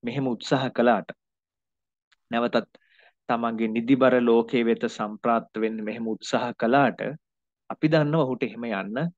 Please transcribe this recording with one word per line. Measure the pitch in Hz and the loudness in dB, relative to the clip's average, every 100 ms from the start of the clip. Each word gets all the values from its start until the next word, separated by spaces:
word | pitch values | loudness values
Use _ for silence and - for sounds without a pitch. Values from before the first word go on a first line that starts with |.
මෙහෙම | 120 127 131 | -6 -4 -2
උත්සාහ | 113 - 139 131 | -4 -2 -2 -2
කළාට, | - 120 107 - - _ _ _ _ _ _ _ _ _ _ _ | 0 2 2 -2 -16 _ _ _ _ _ _ _ _ _ _ _
නැවතත් | 117 120 120 104 _ _ _ _ _ _ | -2 0 -2 -4 _ _ _ _ _ _
තමන්ගේ | 120 117 113 113 | -2 -2 -2 -2
නිදිබර | 110 117 135 127 123 | -2 2 4 6 6
ලෝකයේ | 120 117 117 123 117 | 6 4 4 0 0
වෙත | 113 117 | 0 -2
සම්ප්‍රාප්ත | - 107 104 120 117 110 110 | -4 -8 -4 0 0 -2 -4
වෙන්න | 110 110 | -4 -4
මෙහෙම | 107 117 113 | -8 -8 -6
උත්සාහ | 107 - 123 120 | -8 -4 -4 -4
කළාට | 113 113 135 131 95 101 151 _ _ _ _ _ | -2 2 4 2 0 -8 -8 _ _ _ _ _
අපි | - 160 | -4 2
දන්නවා | 156 147 165 | 2 2 2
ඔහුට | 135 127 | 0 -2
එහෙම | 120 113 120 | -6 -6 -6
යන්න | 101 98 113 170 | -6 -4 -4 -6